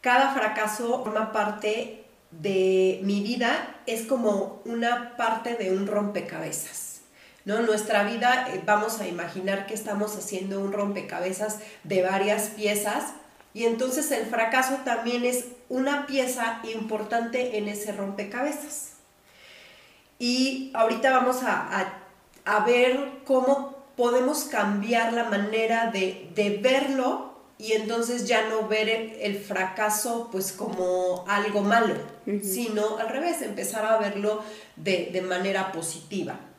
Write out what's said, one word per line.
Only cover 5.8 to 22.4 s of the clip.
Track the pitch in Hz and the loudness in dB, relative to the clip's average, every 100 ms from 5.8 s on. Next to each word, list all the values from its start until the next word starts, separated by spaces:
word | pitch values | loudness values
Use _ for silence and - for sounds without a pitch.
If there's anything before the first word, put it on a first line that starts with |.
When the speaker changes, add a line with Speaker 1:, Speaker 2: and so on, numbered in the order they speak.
| 202 | 0
Speaker 1:
rompecabezas, | 208 202 185 - 160 156 - - - - - - - - - | 0 0 -4 -6 -8 -6 -6 -8 -10 -12 -14 -20 -20 -20 -16
¿no? | - 214 | -4 0
Nuestra | 233 214 - 208 | 2 2 2 2
vida, | 208 233 247 247 - | 2 2 4 4 0
eh, | 185 | -4
vamos | - 208 220 - | 4 4 4 -2
a | 185 | -6
imaginar | 175 175 190 190 196 196 | -6 -6 -6 -2 -2 -4
que | |
estamos | 220 - 202 208 202 | -6 -4 -2 -2 -4
haciendo | - 185 196 196 | -6 -6 -4 -4
un | 196 | -2
rompecabezas | 196 202 196 - 170 180 185 208 208 - - | -2 -2 -4 -6 -4 -4 -2 -4 -6 -12 -16
de | 160 185 | 0 2
varias | 180 190 202 214 - - | 4 4 2 2 0 -2
piezas, | 214 208 208 240 311 - - - - | 0 0 0 -2 -4 -10 -20 -20 -18
y | 220 233 | -2 0
entonces | 233 254 277 277 | 2 0 0 0
el | 247 220 | -2 -2
fracaso | 226 226 262 254 269 | 0 2 4 2 0
también | - 226 233 247 247 | -2 -2 -2 0 0
es | 247 - - - | -2 -6 -14 -6
una | 254 269 294 285 | -2 0 0 -2
pieza | 269 247 240 226 226 226 | -2 0 0 -2 -4 -6
importante | 220 - 214 208 233 233 247 247 214 | -6 -4 -4 0 -2 0 -2 -2 -2
en | 208 | -4
ese | 208 208 | -4 -6
rompecabezas. | 196 196 196 196 240 285 285 - - - - _ _ _ - - - - - - - _ _ | -4 -6 -6 -8 -4 -4 -4 -8 -10 -12 -16 _ _ _ -20 -20 -20 -20 -20 -20 -20 _ _
Y | 240 247 262 262 - | -2 2 2 0 -6
ahorita | 226 226 233 269 | 2 2 4 4
vamos | 254 247 254 | 6 4 2
a, | 247 185 - 202 | 0 0 0 -2
a, | - - - - _ - | -4 -6 -18 -20 _ -12